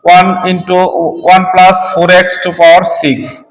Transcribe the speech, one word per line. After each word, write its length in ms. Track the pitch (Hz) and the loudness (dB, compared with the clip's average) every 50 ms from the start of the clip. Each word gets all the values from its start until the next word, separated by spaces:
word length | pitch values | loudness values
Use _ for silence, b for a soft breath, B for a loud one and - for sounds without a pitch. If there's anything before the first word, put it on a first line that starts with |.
| _ 170 180 180 | _ 4 2 4
One 120 | 185 190 185 185 185 185 | 2 0 -4 -6 -4 -6
into 280 | 185 175 175 185 180 180 185 180 - 165 170 151 170 170 - 170 185 | -6 -6 -4 -4 -2 -2 -2 -2 -4 -6 -6 -6 -8 -6 0 2 2
one 100 | 190 185 185 | 2 2 0
plus 240 | 185 185 185 185 185 185 - - | 2 4 4 4 4 0 -4 -6
four 160 | - 175 175 175 180 185 180 | -4 -2 0 2 2 2 2
x 20 | 180 - - - | 0 -6 -6 -8
to 60 | 180 170 170 | -8 0 2
power 220 | 170 165 165 185 185 - - - | 4 6 6 4 2 -2 -6 -4
six। 180 | - 147 131 117 - - - - - _ | -4 -4 -4 -4 -6 -12 -14 -14 -18 _